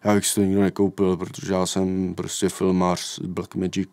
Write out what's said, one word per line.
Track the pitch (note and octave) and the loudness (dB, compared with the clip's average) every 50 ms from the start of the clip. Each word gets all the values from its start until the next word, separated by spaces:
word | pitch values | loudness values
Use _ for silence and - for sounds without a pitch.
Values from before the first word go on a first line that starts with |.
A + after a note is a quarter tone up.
| - | 2
já | G#2 G#2 | 4 2
bych | G2+ G2 | 4 2
si | - - | 0 0
to | - | 2
nikdo | G2+ F#2+ F#2+ G2+ | 2 2 4 4
nekoupil, | G2 F#2+ F2 - G2+ F#2+ - - G2+ F#2 F#2 | 2 2 2 2 0 0 2 2 2 2 2
protože | E2+ F#2 - - - - G2 G2 | 0 -2 -8 -8 -10 -6 -2 0
já | F#2 F#2 | 0 0
jsem | F2+ - G2 F#2+ F#2 F#2 F#2+ F#2+ F2+ F2 | 0 0 0 0 0 0 0 -2 -2 -4
prostě | - F2 - - - - F#2 | -6 -6 -6 -4 -2 -2 -2
filmář | - - F#2 F#2+ F#2 F#2 F2+ F2+ F2+ - | 0 0 0 2 2 4 2 2 0 -2
z | - - - - | -4 -10 -10 -8
Blackmagic | - F#2 F2 F2+ F2 - - - F#2 F#2 - G2 F#2+ - | -8 -6 -6 -6 -8 -6 -6 -4 -4 -2 -2 -4 -6 -6